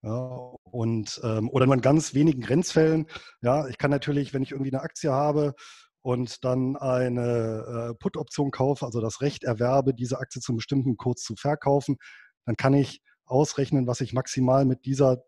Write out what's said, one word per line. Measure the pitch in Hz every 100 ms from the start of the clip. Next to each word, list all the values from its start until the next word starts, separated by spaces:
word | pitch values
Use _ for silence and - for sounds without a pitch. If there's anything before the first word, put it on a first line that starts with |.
Ja, | 113 117 127 127 123 123
und, | _ 123 113 113 104 -
ähm, | 117 110 110
oder | 135 127
nur | 135
in |
ganz | 131 151 151
wenigen | 135 160 135
Grenzfällen. | 110 135 180 - 160 160 156 - - _
Ja, | 120 139 143
ich | 117
kann | 143
natürlich, | 143 139 143 135
wenn | 139
ich | 131
irgendwie | 135 135
eine | 160
Aktie | 156 - 151
habe | 135 147 147 147 135 - - _ _
und | 127 123 123 - 127
dann | 127 131 135
eine, | 135 127 127 123 120 120 113 110 - 120 117
äh, | 113
Put-Option | 196 156 151 - 143
kaufe, | - 131 143 139
also | 117
das | 110 -
Recht | 143 -
erwerbe, | 139 110 120 139 135
diese | 117 123 127
Aktie | 127 -
zu | -
einem | 117
bestimmten | - 139 127 113
Kurs | - 123
zu | - 110
verkaufen, | 143 151 - 139 135 135 - - - _ -
dann | 110
kann | 135
ich | 139 135 - _ _ _
ausrechnen, | 127 147 - 135 143 123
was | 120
ich | 127
maximal | 127 - - 127 135
mit | 135 127 -
dieser | 135 139 127